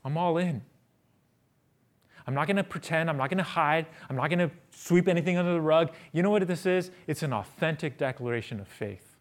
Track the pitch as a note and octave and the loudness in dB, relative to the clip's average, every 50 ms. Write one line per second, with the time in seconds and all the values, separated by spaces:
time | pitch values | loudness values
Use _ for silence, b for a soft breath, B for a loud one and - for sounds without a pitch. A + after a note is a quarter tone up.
0 | - C3 D3 E3 F3+ F3 D#3+ E3+ F3+ F3 D3 G#2+ - - _ _ _ _ _ _ | -4 -4 -2 0 0 2 2 2 0 0 -2 -4 -8 -14 _ _ _ _ _ _
1 | _ _ _ _ _ _ _ _ _ _ _ _ _ _ _ _ _ _ _ _ | _ _ _ _ _ _ _ _ _ _ _ _ _ _ _ _ _ _ _ _
2 | B B B B B - C3 C#3 D#3 F3 G3 G3+ F#3+ - - F3+ - - E3+ D#3+ | B B B B B -4 -2 -2 0 2 0 0 0 -2 -6 -12 -6 -2 0 0
3 | E3 E3 D3+ C3+ C3 C#3 F#3 F#3+ F3 - - E3+ D#3 D3 D3+ E3 D#3 D#3+ B B | 0 0 0 -2 -2 0 0 -2 -2 -2 0 0 2 4 2 2 0 -4 B B
4 | B B C#3 B2+ B2+ D3+ F3 F3 F3+ D3 - - - _ - - - - E3+ F3+ | B B -4 -2 -2 0 2 0 0 0 -2 -10 -20 _ -20 -20 0 4 4 4
5 | F3 F#3 F3 E3+ D3+ F#3 F3+ F3 F3 F3 F3 E3+ D#3 D#3 D#3 E3 E3+ D#3+ B B | 6 4 2 2 0 0 0 0 0 0 0 0 2 4 6 4 4 2 B B
6 | B B B E3 F3 G3+ G#3 G#3 F#3+ F3 F3+ E3 - F#3 F3+ F#3 F3+ F#3 B B | B B B 0 2 4 4 2 2 0 -2 -2 0 0 0 0 0 -4 B B
7 | B - D3+ - E3 C#3+ B2 G#2+ F#2+ - - - E3+ D#3+ D#3+ D3 - D3 B2 - | B -8 -6 -4 -2 -2 -2 -4 -4 -6 -6 -2 -2 -2 -2 -2 -6 -8 -4 -4
8 | C#3+ C3 B2+ - B2 A#2+ A#2+ A#2 G#2+ - A#2+ G2+ G2+ - - - A2 G2+ G2+ - | -4 -4 -4 -4 -4 -4 -4 -4 -4 -6 -10 -10 -12 -14 -10 -8 -8 -8 -8 -12
9 | - - - _ | -18 -20 -20 _